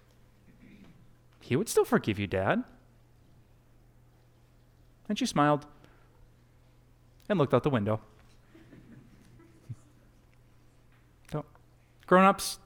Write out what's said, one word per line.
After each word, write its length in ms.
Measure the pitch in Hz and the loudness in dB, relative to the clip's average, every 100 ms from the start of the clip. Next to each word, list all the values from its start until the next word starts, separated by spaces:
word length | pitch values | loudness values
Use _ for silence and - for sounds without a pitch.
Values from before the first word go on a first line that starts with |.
| _ _ - _ - - - - - - - - _ _ | _ _ -20 _ -20 -20 -20 -20 -20 -20 -20 -20 _ _
"He 160 | - | -4
would 140 | 123 - | -4 0
still 160 | 427 | 0
forgive 340 | 381 233 - 101 | 2 0 0 -4
you, 80 | 101 | -4
Dad." 380 | 95 101 202 - - - - _ - - - - - _ - - - - _ _ _ _ _ _ _ - _ - | -2 0 -2 -4 -14 -20 -20 _ -20 -20 -20 -20 -20 _ -20 -20 -20 -20 _ _ _ _ _ _ _ -20 _ -10
And 80 | 214 | -6
she 80 | |
smiled 420 | 240 151 147 147 - - - - - - - - _ - - _ - _ _ - - | -2 0 2 0 -4 -20 -20 -20 -20 -20 -20 -20 _ -20 -20 _ -20 _ _ -14 -4
and 100 | 196 | 0
looked 160 | 135 | 2
out 80 | 123 | 2
the 80 | 151 | 2
window. 300 | 127 101 107 | 0 -2 -4
<laughs> 60 | - - - - - - - - - - - - - - - - - - - - - - - - - - - _ - - - _ - | -8 -20 -20 -20 -20 -20 -20 -20 -20 -20 -20 -20 -20 -20 -20 -20 -20 -20 -20 -20 -20 -20 -20 -20 -20 -20 -20 _ -20 -20 -20 _ -12
Don't, 120 | 151 - - - - _ _ - | -12 -12 -20 -20 -20 _ _ 2
grown-ups, 540 | 180 190 196 - - | 4 6 2 -4 -12